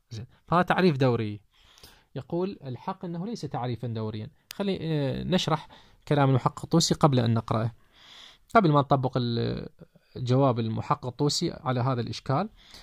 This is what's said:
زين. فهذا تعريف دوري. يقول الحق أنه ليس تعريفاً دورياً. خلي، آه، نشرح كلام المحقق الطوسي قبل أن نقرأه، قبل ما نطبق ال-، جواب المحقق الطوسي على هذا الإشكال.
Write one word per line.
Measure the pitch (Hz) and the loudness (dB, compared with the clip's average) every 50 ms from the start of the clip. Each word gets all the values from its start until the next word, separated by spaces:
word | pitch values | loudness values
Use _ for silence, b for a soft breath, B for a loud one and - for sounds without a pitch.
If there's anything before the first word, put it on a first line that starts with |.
| _ - | _ -16
زين. | 117 107 117 - b b b | -14 -14 -14 -16 b b b
فهذا | b - 175 | b 0 0
تعريف | - - 165 151 185 180 143 | 2 2 2 2 2 2 2
دوري. | 127 139 127 117 117 110 104 107 - _ _ b b b b b b b b b b b b b | 4 2 2 2 0 -2 -4 -8 -10 _ _ b b b b b b b b b b b b b
يقول | 139 127 - 170 170 185 196 196 - 139 | -12 -10 -6 -6 -4 -4 -4 -6 -10 -12
الحق | 131 123 - - 190 190 - 190 | -12 -12 -10 -8 -10 -10 -8 -8
أنه | 175 170 170 180 | -8 -8 -8 -8
ليس | 233 233 - | -8 -8 -8
تعريفاً | 156 135 - 127 120 127 117 - 127 120 | -8 -6 -6 -4 -4 -4 -6 -6 -6 -6
دورياً. | 110 110 110 107 107 107 107 - - _ _ - - | -6 -4 -6 -6 -6 -8 -10 -12 -16 _ _ -14 -8
خلي، | - 202 196 185 - | -6 -4 -4 -4 -4
آه، | 156 165 160 147 139 131 127 127 | -4 -4 -2 -2 -2 -2 -4 -4
نشرح | 131 135 180 180 - 156 160 - - - B B B B B B B - | -2 0 0 0 0 0 -2 -4 -4 -10 B B B B B B B 0
كلام | 151 143 139 135 | 2 4 4 6
المحقق | 135 123 - - - - - | 4 4 2 0 -4 -4 -4
الطوسي | - - 170 - - 160 | 2 2 2 4 2 2
قبل | - 165 151 131 120 | 4 4 4 4 4
أن | 117 117 113 | 2 2 2
نقرأه، | 113 - - 120 110 113 117 - - B B B B B B B B B B B B B _ - | 0 0 -2 -2 -2 -2 -4 -6 -8 B B B B B B B B B B B B B _ 4
قبل | 226 190 156 | 4 6 6
ما | 147 143 | 6 4
نطبق | 139 - 143 131 127 127 - | 4 4 2 2 2 0 -2
ال-، | 131 120 120 117 117 117 117 120 - - - _ - - _ _ _ _ _ - | -2 -2 0 -2 -2 -2 -2 -4 -6 -8 -12 _ -20 -20 _ _ _ _ _ -12
جواب | - 127 120 127 135 139 131 117 120 | -6 0 2 4 4 4 4 4 2
المحقق | 113 113 113 113 - - 147 - - | 0 -2 -2 -4 -2 -2 -4 -4 -4
الطوسي | 123 - - 147 147 143 - 170 - | -10 -4 -2 0 0 0 0 -2 -4
على | - - - 131 127 123 | -6 -6 -4 -4 -2 0
هذا | 120 135 131 120 | 0 0 -2 -2
الإشكال. | 117 - 110 - - - 131 151 196 220 B B B B B B | -4 -6 -8 -8 -4 -2 0 0 -2 -4 B B B B B B